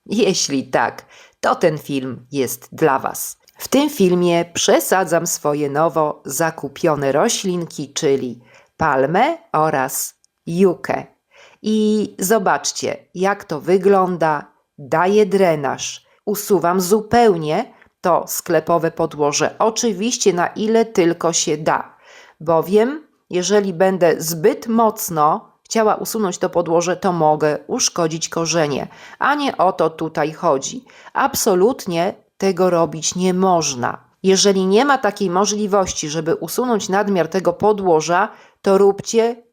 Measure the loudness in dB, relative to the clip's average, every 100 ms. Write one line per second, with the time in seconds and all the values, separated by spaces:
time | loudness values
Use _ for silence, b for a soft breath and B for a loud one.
0 | -6 0 0 0 -2 -4 -2 -2 -2 -4
1 | -16 B B _ -4 0 0 -2 -6 -6
2 | -6 -10 -8 -4 -4 -6 -14 -2 0 0
3 | -4 -8 -10 -14 _ -18 -2 0 0 2
4 | 2 4 2 0 -2 -2 0 2 2 0
5 | 2 0 -2 -4 -2 -2 -2 0 0 2
6 | -2 -4 -8 -4 -4 -4 -10 -4 -2 0
7 | 0 2 2 0 -4 -4 -6 -10 -10 -4
8 | 0 0 -2 -10 b b b -4 0 2
9 | 2 2 0 -2 _ -2 0 0 -4 -6
10 | -10 -12 _ _ -6 2 2 2 -4 -6
11 | -8 _ _ b b b -2 0 2 0
12 | -2 -4 0 0 2 0 -2 -6 -6 -6
13 | _ -4 -2 -2 -6 -6 0 2 4 4
14 | 2 0 0 0 -6 _ _ -20 -4 0
15 | 2 4 2 4 2 2 -2 -6 -8 -12
16 | _ _ -6 -6 0 2 2 0 2 0
17 | 2 4 4 4 0 -2 -4 B B _
18 | 0 0 0 -6 -2 0 2 0 0 -2
19 | -4 -2 -2 0 -2 0 -2 0 -2 -2
20 | -4 0 0 2 -2 -2 0 2 2 2
21 | 2 2 -2 -2 -2 -2 0 -2 -4 B
22 | B B B _ 0 0 2 2 2 -2
23 | -12 _ _ -4 2 2 2 2 2 4
24 | 2 2 -2 0 0 0 0 2 2 0
25 | -4 0 2 2 -4 _ _ 0 0 0
26 | -4 -4 -4 -2 -2 -2 0 0 0 -2
27 | -2 2 2 2 0 -2 -4 -4 -4 -2
28 | -2 -4 -6 -6 -2 0 -2 -2 -8 B
29 | B B -2 0 -2 0 0 0 -2 -2
30 | -6 -4 -4 -2 0 0 -2 -12 B B
31 | B -4 -2 0 0 4 2 0 -4 -4
32 | -4 -6 _ -4 -2 2 2 2 0 -2
33 | -6 -2 0 2 2 2 0 -4 -6 -6
34 | _ _ 2 4 4 2 2 2 4 2
35 | 0 -2 -2 0 0 -2 0 0 0 -4
36 | -6 -4 -2 -4 -4 -4 -2 -2 0 -2
37 | 0 0 0 -2 -2 0 0 2 2 2
38 | 2 0 0 B B B 2 4 4 2
39 | -2 0 0 -2 _